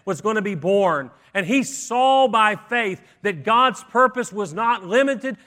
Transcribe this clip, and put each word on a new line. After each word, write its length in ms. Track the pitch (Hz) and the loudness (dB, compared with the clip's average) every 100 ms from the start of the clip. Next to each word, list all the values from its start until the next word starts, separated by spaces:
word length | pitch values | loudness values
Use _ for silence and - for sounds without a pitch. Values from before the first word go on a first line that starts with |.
| - | -8
was 160 | 185 | -4
gonna 200 | 214 214 | -2 -2
be 120 | 202 190 | -2 -4
born. 540 | 160 202 190 151 131 - _ | 0 2 2 0 -4 -14 _
And 120 | 196 175 | -6 0
he 180 | 269 | 0
saw 640 | 247 - - 240 262 269 262 | -2 -6 -4 0 4 4 4
by 280 | 220 214 208 | 4 2 0
faith 460 | - 240 220 185 - _ | -4 -4 -2 -6 -12 _
that 240 | 202 170 135 | -6 -4 0
God's 380 | 233 262 202 - | 2 2 0 -4
purpose 480 | 240 254 247 226 | 2 2 2 -8
was 180 | 196 196 | -6 -8
not 320 | 160 233 233 | -4 -2 -2
limited 540 | 185 226 277 262 262 220 | 0 0 2 -2 -6 -10